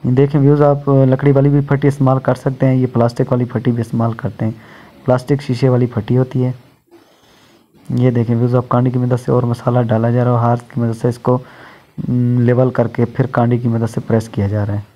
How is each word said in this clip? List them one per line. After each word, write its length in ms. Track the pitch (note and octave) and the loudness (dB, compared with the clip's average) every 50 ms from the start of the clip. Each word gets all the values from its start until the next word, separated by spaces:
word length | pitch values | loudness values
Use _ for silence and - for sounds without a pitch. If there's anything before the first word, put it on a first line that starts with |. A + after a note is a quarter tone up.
| - | -2
देखें 340 | C3 B2+ B2 C#3+ C#3+ C#3+ D3+ | 0 2 2 2 2 2 2
viewers, 220 | C3+ C#3 D3 D3 | 4 4 4 6
आप 240 | D3 C#3+ C#3+ C#3+ C#3+ - | 4 4 2 2 0 2
लकड़ी 420 | C#3 C3+ C3+ C3 C3 C3 C3 C#3+ | 4 4 4 4 2 2 2 2
वाली 180 | C#3+ C#3 C#3 C#3+ | 2 4 4 4
भी 120 | C#3+ C#3+ | 2 2
फट्टी 260 | C#3+ C#3+ D3 C#3 C#3+ C#3+ | 2 0 -2 2 2 0
इस्तेमाल 320 | C#3 - C3+ C3 C3 C3 | 0 2 2 2 2 2
कर 160 | C3 - B2+ | 0 -2 -2
सकते 300 | - - C#3+ C3 B2 C3+ | -2 -2 -6 -2 0 0
हैं, 100 | C3 C3 | 2 2
ये 100 | B2+ B2+ | 2 0
plastic 460 | B2 B2 A#2+ A#2 A#2 A#2 - C3+ - | 0 0 0 0 0 0 -2 -2 -2
वाली 140 | C3 B2 B2 | 0 -2 -2
फट्टी 260 | A#2+ - A2+ A2+ C3 | -2 -4 -4 -2 -2
भी 100 | A#2+ A#2 | -2 -2
इस्तेमाल 320 | A2+ A2+ - A#2 A2+ A#2 A2+ | -4 -4 -2 -2 -2 -2 -4
करते 320 | A#2 - - G2+ - - | -4 -8 -10 -6 -4 -6
हैं, 160 | A2 A2 - - - - - - - - - - | -6 -6 -8 -16 -20 -20 -20 -20 -20 -20 -8 0
Plastic 360 | - B2+ B2+ C3 - D3 C#3 | 0 0 0 2 -2 -4 -4
शीशे 280 | - - C3 A#2+ C#3 C3 | -2 -4 -4 0 2 2
वाली 180 | B2+ A#2+ B2+ A#2+ | 2 2 0 0
फट्टी 280 | - A#2 G#2 - A#2+ | -2 -6 -2 0 0
होती 260 | B2+ C3 B2+ - C3 | 0 0 0 -2 -2
है। 140 | B2+ B2+ B2+ - _ _ _ _ _ _ _ - _ _ _ _ _ _ _ _ _ _ _ _ _ _ _ _ _ - | -2 -2 -4 -8 _ _ _ _ _ _ _ -20 _ _ _ _ _ _ _ _ _ _ _ _ _ _ _ _ _ -6
ये 200 | B2+ B2 B2 B2+ | -2 0 0 2
देखें 240 | A#2 A#2+ A#2 A2+ A#2+ | 2 2 0 0 0
viewers, 200 | A#2 A#2+ B2 A#2+ | 0 0 0 0
आप 120 | B2+ B2 B2 | -2 0 0
कांडी 240 | - B2 B2 C3 | 0 0 0 0
की 80 | B2 B2+ | 0 -2
मदद 180 | B2 B2 B2+ A#2 | -2 0 -2 -2
से 140 | A#2+ - | -2 0
और 140 | C3 B2 A#2+ | 0 0 0
मसाला 360 | A#2+ A#2+ - - C3 A#2+ B2+ | 0 -4 -4 -2 -2 0 0
डाला 300 | A#2+ A2+ A2+ A2 A2+ A#2 | 0 0 0 0 0 0
जा 120 | A#2+ B2 B2 | 0 0 0
रहा 100 | B2 B2 | 0 0
है 60 | A#2 | 0
और 60 | A#2 | 2
हाथ 120 | A#2+ A#2+ A#2+ | 0 0 -2
की 240 | - - - B2 | -4 -8 -6 -4
मदद 120 | A#2 A#2 A2+ | -4 -4 -4
से 160 | A2+ - B2+ | -2 -4 -4
इसको, 260 | A#2+ - - - B2+ C3 C3 - - - - - - - _ _ _ - - - | -4 -2 -2 -2 -2 -2 -2 -10 -20 -20 -20 -20 -20 -20 _ _ _ -10 -6 -4
उम, 320 | B2 B2 B2 B2 B2 B2 | -2 0 0 0 0 2
level 280 | A#2+ A#2 B2 A#2+ B2+ B2+ | 2 2 2 2 2 0
करके 360 | B2+ - A#2+ A2 - - A#2+ | 2 0 -2 -2 0 -2 -4
फिर 220 | A2 - - C3 B2 | -4 0 -4 -4 -2
कांडी 320 | - - A#2+ A#2 B2 A#2+ | 0 0 0 0 0 0
की 80 | B2 A#2+ | 0 -2
मदद 180 | A2+ A2 A2+ | -2 -2 -2
से 160 | A2 - - | -4 -4 -8
press 260 | - - A#2 A2 A2 - | -4 -2 -2 -2 -2 -2
किया 200 | - - G2+ G2 | -4 -4 -4 -2
जा 160 | G#2 G#2+ G#2 | -2 -2 -4
रहा 120 | G#2 G#2 | -4 -4
है। 100 | G2+ G2+ _ _ | -6 -8 _ _